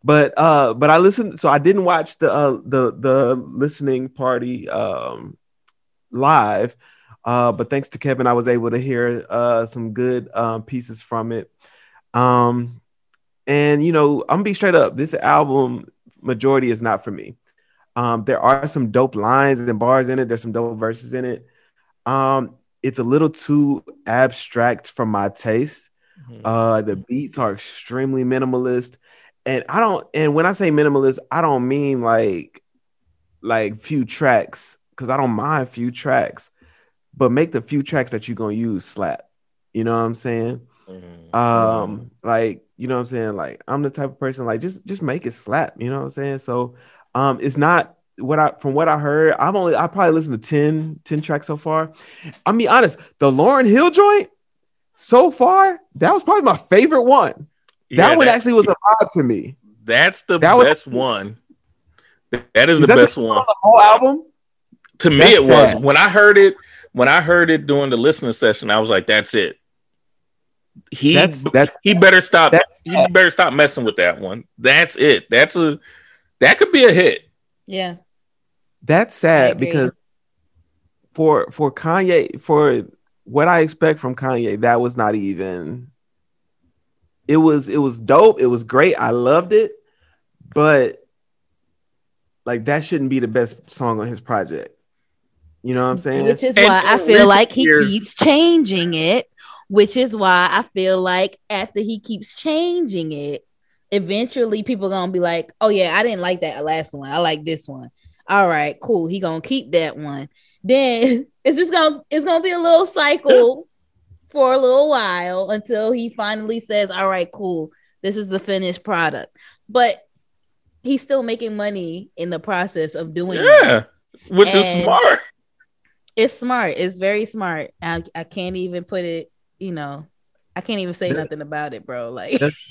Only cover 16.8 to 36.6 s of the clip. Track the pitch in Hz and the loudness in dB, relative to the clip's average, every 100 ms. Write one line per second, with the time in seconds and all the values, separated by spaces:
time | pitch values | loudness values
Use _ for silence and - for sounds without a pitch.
16.8 | 117 98 - 87 52 120 _ _ _ _ | -4 -4 -6 -14 -16 -20 _ _ _ _
17.8 | _ - 120 117 107 127 123 135 147 147 | _ -6 -4 -4 -2 0 2 0 -2 -6
18.8 | 117 113 131 107 107 131 139 127 120 113 | -2 0 -2 -2 0 2 2 0 -4 -4
19.8 | 117 131 127 131 120 113 117 113 117 110 | 0 0 0 -4 -4 -6 -6 -8 -8 -6
20.8 | 110 117 120 127 127 117 _ _ _ _ | -8 -8 -12 -10 -10 -10 _ _ _ _
21.8 | _ _ 120 135 135 135 120 - _ _ | _ _ -6 -2 0 -2 -4 -12 _ _
22.8 | 131 131 120 147 156 156 - 147 143 139 | -8 -6 -2 0 0 -4 -4 0 0 -4
23.8 | - _ - 117 127 - - 120 120 113 | -10 _ -6 0 0 -2 -10 -2 -2 -2
24.8 | - - 113 104 101 - 117 113 147 - | -10 -8 -6 -4 -6 -6 -4 -4 -4 -10
25.8 | _ _ _ _ 123 110 113 113 113 110 | _ _ _ _ -20 -12 -4 -2 0 0
26.8 | 104 95 92 127 143 143 113 98 - - | -2 -8 -6 -8 -8 -6 -6 -6 -14 -20
27.8 | - 123 135 131 127 131 131 127 127 123 | -12 -6 -4 -4 -2 -2 -2 -2 -2 -4
28.8 | 123 _ _ _ _ _ - 131 - 170 | -6 _ _ _ _ _ -6 -6 -4 -2
29.8 | 226 185 - 147 156 147 175 190 185 147 | -2 -2 -6 -4 -2 0 -2 0 0 2
30.8 | 147 139 135 131 - 151 165 131 123 143 | 2 2 0 -2 -6 -4 -2 -2 -2 -2
31.8 | 143 131 117 113 110 87 - _ _ _ | -2 -2 0 0 0 -4 -10 _ _ _
32.8 | _ _ _ _ _ _ 107 113 104 110 | _ _ _ _ _ _ -4 -2 -2 -8
33.8 | - 151 113 - 147 113 - - - - | -6 -6 -4 -2 0 0 -2 -10 -20 -20
34.8 | _ - 123 135 131 107 139 156 120 - | _ -14 -6 -2 -2 -4 -4 -4 -6 -8
35.8 | 123 120 143 131 - - - _ | -10 -8 -2 -2 -2 -8 -20 _